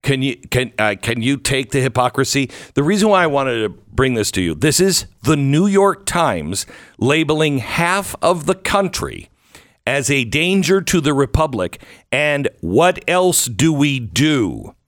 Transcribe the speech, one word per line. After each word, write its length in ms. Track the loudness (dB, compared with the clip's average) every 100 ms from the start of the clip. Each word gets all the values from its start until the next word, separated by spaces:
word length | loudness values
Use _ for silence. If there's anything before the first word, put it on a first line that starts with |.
Can 200 | 0 0
you, 140 | -2 -4 -4
can, 220 | -4 -2 0
uh, 160 | -2 0
can 220 | -4 -2
you 140 | -2 -2
take 340 | -2 -4 -2
the 80 | -2
hypocrisy? 680 | -2 0 0 0 -2 -2 -4 -10 -6
The 100 | -2
reason 240 | 0 2 2
why 160 | 2
I 20 | 2
wanted 340 | 0 -2 -2
to 60 | -4
bring 460 | -6 _ 0 0
this 160 | 2 -2
to 80 | 0
you, 120 | -2
this 240 | 0 0 2
is 280 | 2 0 -6 _
the 140 | -2 0
New 300 | 2 2 2
York 400 | 4 2 0 -4
Times 600 | 0 0 0 -4 -8 -10 -16 -20 -2
labeling 600 | 0 2 2 2 2 0
half 560 | -4 -2 0 0 -4 -2
of 240 | 0 0 -2
the 80 |
country 760 | -4 0 0 0 -4 -8 -10 -18 _ _ -20 _ _
as 240 | -4 -2 0
a 140 | 0
danger 560 | 0 -2 0 0 2 0
to 180 | 2 0
the 140 | 0
republic. 680 | 0 0 0 0 -2 -6 -8 -20 -20 _
And 360 | -2 0 0 -4 _
what 420 | 0 4 4 2 0
else 380 | 2 2 0 -2
do 260 | 0 0
we 260 | 2 0 0
do? 760 | -4 0 0 2 -2 -4 -14 _